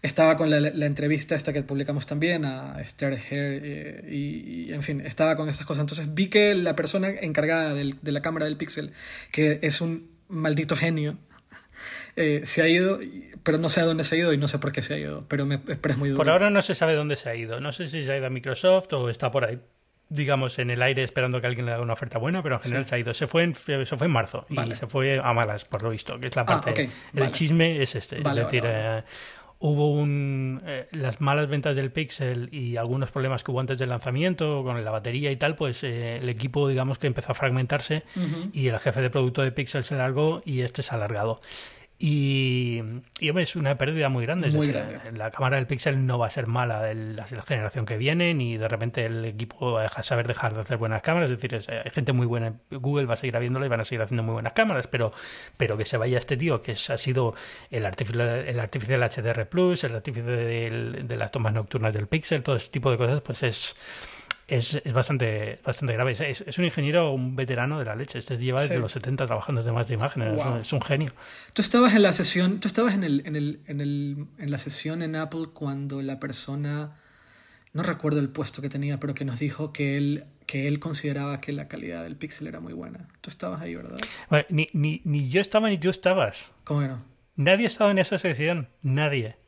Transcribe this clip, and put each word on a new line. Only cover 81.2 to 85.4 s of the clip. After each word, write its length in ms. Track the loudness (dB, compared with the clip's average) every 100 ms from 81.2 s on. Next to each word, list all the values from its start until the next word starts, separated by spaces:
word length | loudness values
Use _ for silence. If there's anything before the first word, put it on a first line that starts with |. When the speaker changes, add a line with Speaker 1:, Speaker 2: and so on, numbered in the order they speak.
| -4 -6
Speaker 1:
que 100 | -6
la 160 | -8 -8
calidad 380 | -10 -8 -8
del 100 | -10
Pixel 320 | -10 -10 -10 -12
era 140 | -10
muy 120 | -10
buena. 360 | -10 -12 -14 -18 _
Tú 80 | -14
estabas 300 | -8 -6 -6
ahí, 120 | -8
¿verdad? 220 | -8 -10 -10 -10 -12 2
Speaker 2:
Bueno, 160 | 2 2
ni, 180 | 0 0
ni, 260 | 0 0 -2
ni 240 | 0 0 2
yo 120 | 0